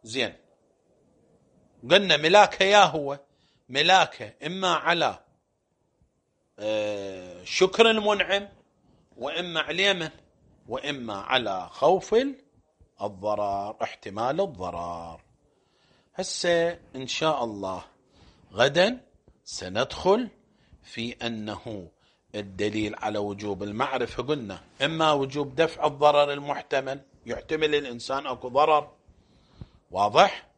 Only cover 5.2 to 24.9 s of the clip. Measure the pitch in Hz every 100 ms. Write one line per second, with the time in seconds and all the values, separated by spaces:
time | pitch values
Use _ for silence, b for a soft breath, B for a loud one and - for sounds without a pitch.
5.2 | _ _ _ _ _ _ _ _ _ _
6.2 | _ _ _ - 104 107 104 101 98 95
7.2 | 90 - - - 185 190 226 220 208 202
8.2 | 170 196 202 _ _ _ _ _ _ -
9.2 | 131 160 175 160 151 170 196 185 160 -
10.2 | _ _ _ _ - 123 143 143 113 101
11.2 | 98 127 110 92 87 - 143 180 - 220
12.2 | 277 269 _ _ _ _ _ _ 104 98
13.2 | 104 104 101 98 101 - 113 - 107 101
14.2 | 120 160 196 107 92 87 87 85 82 76
15.2 | _ _ _ _ _ _ _ _ _ -
16.2 | 185 - 175 170 170 170 _ 131 131 -
17.2 | 156 147 117 104 95 92 - _ _ b
18.2 | b b _ 95 135 156 196 247 _ _
19.2 | _ _ - - 92 98 131 - 180 208
20.2 | 240 _ _ b b b - - 117 113
21.2 | 120 110 107 101 123 104 85 _ _ _
22.2 | _ 104 98 95 104 107 107 - 107 104
23.2 | 104 98 104 92 104 104 135 127 117 -
24.2 | 120 147 107 92 - _ 143